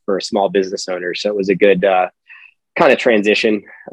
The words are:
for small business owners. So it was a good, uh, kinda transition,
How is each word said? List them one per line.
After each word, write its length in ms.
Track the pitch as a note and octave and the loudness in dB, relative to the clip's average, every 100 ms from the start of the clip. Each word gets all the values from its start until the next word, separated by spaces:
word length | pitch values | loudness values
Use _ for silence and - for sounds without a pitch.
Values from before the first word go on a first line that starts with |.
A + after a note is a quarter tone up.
| - | -6
for 140 | F#2+ | -6
small 300 | - G#2+ G2 | -4 -2 0
business 380 | G2 F#2+ F#2+ - | 0 -2 -6 -8
owners. 320 | F2+ F2+ E2 | -8 -8 -6
So 80 | G#2 | -4
it 60 | G#2 | -2
was 140 | G2 | -2
a 60 | F#2 | 2
good, 280 | G2+ F#2 G2 | 2 2 2
uh, 240 | F#2 F#2 - _ - _ _ _ - | 0 -2 -6 _ -20 _ _ _ 0
kinda 180 | E3 A#2 | 2 2
transition, 680 | C3 G#2+ G2+ G#2 A2+ G#2+ - - - | 2 2 2 0 0 -2 -6 -20 -14